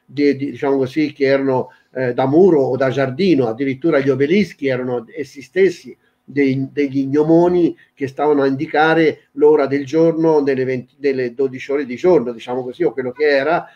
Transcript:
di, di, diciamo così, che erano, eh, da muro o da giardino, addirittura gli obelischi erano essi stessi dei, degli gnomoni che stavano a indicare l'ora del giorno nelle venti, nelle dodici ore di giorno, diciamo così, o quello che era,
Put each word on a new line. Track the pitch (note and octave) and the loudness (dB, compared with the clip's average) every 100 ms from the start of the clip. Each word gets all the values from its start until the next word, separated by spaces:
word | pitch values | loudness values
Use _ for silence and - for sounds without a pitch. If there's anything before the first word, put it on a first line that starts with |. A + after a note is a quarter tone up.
| _ | _
di, | C3+ C#3+ C3 | -2 0 0
di, | C#3+ | -4
diciamo | A#2+ C#3+ C#3 | -6 -2 -2
così, | C3 D#3+ D3+ | -2 -2 -4
che | C3+ C3+ | -2 0
erano, | C#3 C3+ C3 C3 _ _ | 0 0 -2 -4 _ _
eh, | B2+ B2+ | -6 -4
da | B2 C3 | -2 2
muro | D#3 F#3+ D#3 | 4 6 4
o | B2+ B2 | 2 0
da | C3 | -2
giardino, | C3+ C3 B2+ G3 C#3+ A#2 | 0 -4 0 0 2 0
addirittura | A2+ C#3 C3+ E3+ D3 | -2 -6 -2 0 0
gli | C3+ | 0
obelischi | C3 C#3+ G3+ G3 - C3+ | 0 2 0 0 -4 -4
erano | B2+ B2+ B2 A#2 | -4 -4 -6 -8
essi | - C3 C#3+ | -12 -14 -14
stessi | B2 F#3 F#3 - B2 - _ _ | -8 0 0 0 -14 -20 _ _
dei, | - C3+ C#3 C3 C3+ | -10 -2 0 0 -4
degli | C#3+ C#3+ C3+ C3+ | -4 -4 -2 -2
gnomoni | D3 D#3 E3 F3 F3+ E3 - _ | 0 4 4 4 2 0 -2 _
che | - C3 | -10 -10
stavano | C3+ D3 C#3+ | -4 0 2
a | C3+ | 0
indicare | C3 D#3 D3+ D#3+ E3 D#3 C3+ _ | -2 -2 0 2 4 2 0 _
l'ora | C#3+ D3 D3+ C3+ | 2 4 4 2
del | C#3 C3+ | -2 -2
giorno | D#3+ E3 D#3+ D#3+ D#3 | 2 2 2 2 2
nelle | C#3 C3 | 2 -2
venti, | B2+ B2+ - _ | -2 -4 -8 _
nelle | C#3 C3 B2+ | -4 -2 -4
dodici | A#2+ C3+ B2+ - | -2 -4 -4 -6
ore | C#3+ B2+ | -4 -4
di | A#2+ | -2
giorno, | F3+ D#3+ A#2+ | 2 2 2
diciamo | A2+ B2+ B2+ | -8 -8 -6
così, | B2+ B2 | -6 -4
o | E3 | -4
quello | - B2+ | -2 -6
che | - D3+ | -2 0
era, | C#3 C#3+ E3+ - | 2 2 -2 -4